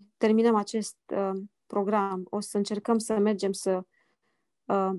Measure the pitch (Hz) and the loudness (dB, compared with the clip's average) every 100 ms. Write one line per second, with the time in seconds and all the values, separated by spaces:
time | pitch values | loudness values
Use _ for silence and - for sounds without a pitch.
0 | _ _ 220 220 233 214 208 220 208 - | _ _ 2 4 4 2 0 -4 -6 -10
1 | - 208 196 190 202 _ - 208 196 214 | -6 -4 -2 -4 -8 _ -6 -2 0 0
2 | 196 185 180 208 202 208 202 214 220 226 | 0 -4 -6 -6 -4 -2 -2 -2 0 0
3 | 220 220 208 196 196 190 190 185 - _ | 0 2 2 2 -2 -2 -2 -2 -4 _
4 | _ _ _ _ _ _ - 196 190 | _ _ _ _ _ _ -4 0 0